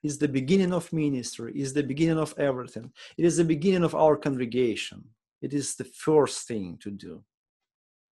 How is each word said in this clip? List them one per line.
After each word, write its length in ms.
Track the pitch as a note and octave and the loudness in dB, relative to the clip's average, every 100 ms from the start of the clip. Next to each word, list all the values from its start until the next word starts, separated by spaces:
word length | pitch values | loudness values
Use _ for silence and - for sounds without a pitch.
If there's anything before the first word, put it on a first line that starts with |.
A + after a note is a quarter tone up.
Is 140 | D3+ C#3+ | -6 -2
the 100 | D3 | 0
beginning 460 | C3 C3 G3 F#3 | 0 2 2 4
of 180 | F3+ - | 0 -2
ministry, 600 | E3 D3 C3 A#2 - A2+ C#3+ | -2 0 -2 -6 -10 -8 -6
is 160 | C3+ | -2
the 100 | C#3+ | -2
beginning 340 | C3+ C#3 E3 D#3+ | -2 0 2 2
of 180 | D3+ - | -2 -2
everything. 540 | C#3+ B2+ A#2+ G#2+ A#2 - - - | -2 -2 -8 -12 -14 -20 -16 2
It 60 | |
is 140 | E3+ D#3 | 2 4
the 80 | E3+ | 2
beginning 400 | D#3 F#3 F#3 E3 | 2 2 4 2
of 100 | D3+ | 4
our 220 | D#3 D3 | 4 4
congregation. 880 | D3+ C3 B2 A#2+ B2 G2+ - G2 - _ _ _ | 0 -2 -2 0 0 0 -8 -12 -20 _ _ _
It 120 | C#3 | -6
is 220 | C#3+ C#3 - | -4 -6 -8
the 100 | B2 | -12
first 600 | - - D#3 C3 - - | -4 4 4 4 -2 -8
thing 320 | A2+ F2+ D#2+ | -6 -6 -10
to 100 | G#2 | -12
do, 320 | G2 F2 E2 _ _ _ _ _ _ _ _ _ | -12 -14 -18 _ _ _ _ _ _ _ _ _